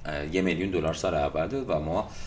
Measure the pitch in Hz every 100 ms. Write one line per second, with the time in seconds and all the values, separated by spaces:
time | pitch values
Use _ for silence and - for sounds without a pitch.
0 | 76 73 76 92 92 85 98 90 80 80
1 | 92 78 73 76 80 139 117 78 78 92
2 | 113 -